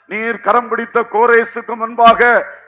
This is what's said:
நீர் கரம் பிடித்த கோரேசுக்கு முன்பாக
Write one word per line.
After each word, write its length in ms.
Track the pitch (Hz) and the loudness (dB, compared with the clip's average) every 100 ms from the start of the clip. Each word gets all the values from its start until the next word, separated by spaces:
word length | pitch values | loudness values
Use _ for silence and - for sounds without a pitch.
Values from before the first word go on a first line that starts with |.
| - | -14
நீர் 340 | 208 226 208 | -8 -8 -4
கரம் 280 | 196 240 226 | -2 -2 -2
பிடித்த 320 | 226 233 233 | -6 -4 -4
கோரேசுக்கு 680 | 233 208 240 233 226 247 - | -2 0 2 2 0 -8 -12
முன்பாக 800 | 226 226 240 233 202 240 220 - - | -10 -8 4 4 6 2 2 -2 -12